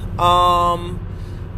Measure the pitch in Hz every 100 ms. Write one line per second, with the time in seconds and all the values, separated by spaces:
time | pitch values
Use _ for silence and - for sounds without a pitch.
0 | - - 175 175 180 175 175 175 175 175
1 | - - - - -